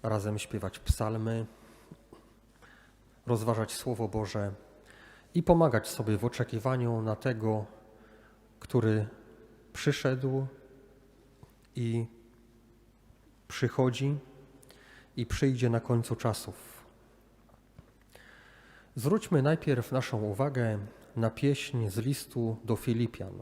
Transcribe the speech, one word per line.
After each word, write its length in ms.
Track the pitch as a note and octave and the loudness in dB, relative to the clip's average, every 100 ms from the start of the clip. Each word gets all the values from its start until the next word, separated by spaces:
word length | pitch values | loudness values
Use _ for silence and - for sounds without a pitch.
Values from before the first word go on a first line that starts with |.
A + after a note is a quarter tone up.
razem 360 | A2+ G#2+ G#2 G#2 | 0 0 0 -4
śpiewać 400 | - G#2+ F#2+ - | -4 -6 -6 -8
psalmy, 680 | - - A2 A2 A2 A2+ A2+ - - - - - - - - - _ _ - - - _ - - - | -4 -2 0 0 -2 -2 -4 -10 -20 -20 -20 -20 -20 -20 -20 -20 _ _ -20 -20 -20 _ -20 -20 0
rozważać 460 | A#2 A2 A2 A2 | 0 2 0 0
Słowo 360 | - - A2+ A2 | -4 -6 -4 -2
Boże 440 | A2 G#2 G#2+ G2+ G2 - - - - - - - | -2 -2 -2 -4 -6 -18 -20 -20 -20 -20 -20 -4
i 80 | F3 | -2
pomagać 460 | E3 E3+ D#3+ A2+ - | 6 6 8 4 0
sobie 300 | - A2 G#2 | -4 0 2
w 60 | |
oczekiwaniu 800 | A#2 - A#2+ A2+ C3 B2+ A#2+ A2+ | 0 -2 -4 -2 -2 0 0 0
na 140 | A2 G#2+ | -2 -2
tego, 500 | C3 A2+ A2 A2 G#2 - - - - - - - - - | -2 -2 0 0 -2 -12 -20 -20 -20 -20 -20 -20 -20 -20
który 480 | - B2+ A2 G#2+ G#2+ - - - - - - | -2 2 4 2 0 -8 -20 -20 -20 -20 -18
przyszedł 760 | - - C#3+ C3+ C3 C3 C3+ C3+ - - - - - - - - - - _ - - | -4 -2 0 0 0 -2 -2 -4 -10 -20 -20 -20 -20 -20 -20 -20 -20 -20 _ -14 -4
i 300 | A#2 A2+ A2+ - - - - - - - - _ - - - - _ | -2 0 -2 -10 -20 -20 -20 -20 -20 -20 -20 _ -20 -20 -20 -20 _
przychodzi 680 | - A#2+ - B2+ A#2+ C3+ C#3+ - - - - - - - - - - | -2 0 4 2 4 -2 -2 -6 -20 -20 -20 -20 -20 -20 -20 -14 -8
i 100 | A#2+ | -4
przyjdzie 440 | - C#3 B2+ B2 | 2 2 4 4
na 100 | A#2 | 2
końcu 360 | - A#2+ A2+ A2+ | 2 0 2 0
czasów. 680 | A#2+ G#2+ - - - - - - - - - _ - - _ - - _ _ - - - - - - - - - | 0 -2 -6 -14 -18 -20 -20 -20 -20 -20 -20 _ -20 -20 _ -20 -20 _ _ -20 -20 -20 -20 -20 -20 -20 -14 -4
Zwróćmy 460 | A#2+ G#3+ - D#3+ | 2 2 4 4
najpierw 500 | C3+ D#3+ - B2+ A#2 | 4 2 2 0 2
naszą 300 | C3 B2 A2 | -2 0 -2
uwagę 560 | G#2+ G2 D#3+ C3 A#2 G#2+ G2+ - - - | -2 0 0 0 0 0 -6 -14 -10 0
na 140 | A2+ | 0
pieśń 580 | - C#3 C#3 - B2+ A2 | 2 0 2 -2 -2 -2
z 80 | G2 | -2
listu 600 | A#2 C#3+ - - A2+ A2+ | -2 -2 -4 -4 -2 -4
do 120 | G#2+ A2 | -2 -2
Filipian. 560 | - A#2 A#2 - F#2+ F#2 | 0 0 0 -4 -12 -12